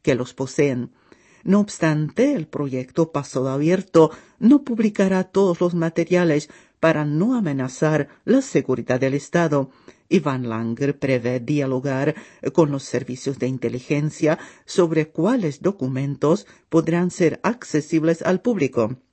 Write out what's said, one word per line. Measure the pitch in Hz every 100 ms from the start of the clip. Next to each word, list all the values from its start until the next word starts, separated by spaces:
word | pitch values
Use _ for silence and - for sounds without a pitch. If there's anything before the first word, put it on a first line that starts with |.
que | - 127
los | 127
poseen. | - 135 - 143 123 117 _ _ _ _ _
No | - 196
obstante, | 208 - 165 151 151 - 262
el | 277 156
proyecto | 139 143 127 127 - 165
Pasado | 151 139 156 135
Abierto | 135 151 185 - 170 160 - - _
no | 214 285
publicará | - 226 226 208 190 190
todos | 185 190 196 170
los | 180
materiales | 170 165 165 165 180 175 147 - - _ _
para | 160 151
no | 151 147 208 254
amenazar | 190 139 127 - 156 156 143 -
la | - 262
seguridad | 262 151 135 127 120 127
del | 135
Estado. | 139 - 175 170 147 131 _ - _ _
Iván | 202 147 131 123
Langer | 110 117 117 139 139
prevé | 135 131 120 127
dialogar | 120 147 135 131 135 131 143 147 - - -
con | 156 156
los | 139
servicios | - 123 131 127 - 135
de | 127
inteligencia | 131 120 120 - 147 151 - 156 151 - -
sobre | _ - 175 160 156
cuáles | - 170 254 175 139
documentos | - 190 131 131 139 143 147 185 - - _
podrán | 160 156 170 180
ser | - 165 -
accesibles | - 233 - 156 147 160 156 165
al | - 185
público. | - 214 139 - 107 131 _